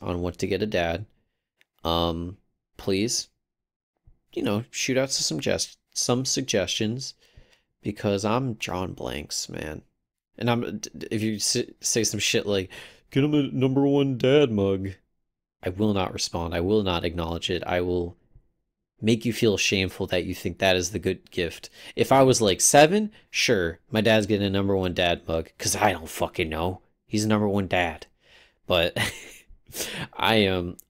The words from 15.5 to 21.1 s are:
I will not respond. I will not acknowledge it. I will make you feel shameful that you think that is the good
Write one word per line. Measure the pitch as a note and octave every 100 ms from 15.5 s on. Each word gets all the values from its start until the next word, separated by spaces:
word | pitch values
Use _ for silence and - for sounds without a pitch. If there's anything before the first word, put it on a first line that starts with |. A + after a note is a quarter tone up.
| _
I | F#2
will | F#2 G#2+
not | G2+ F#2
respond. | - - F2 E2+ F2
I |
will | F2+ G#2+
not | F#2+ E2+ F2
acknowledge | E2+ E2 E2+ -
it. | F2 -
I | F2+
will | F2+ F2+ F2 - _ - _ _ _ _ _ -
make | G#2+ A#2 A#2+
you |
feel | G#2+ A2+ F#2+
shameful | - G2+ F#2 - F#2+
that | F#2 F2
you | F2
think | G2 E2+
that | F#2+ F#2
is | F2
the | G2+
good | F#2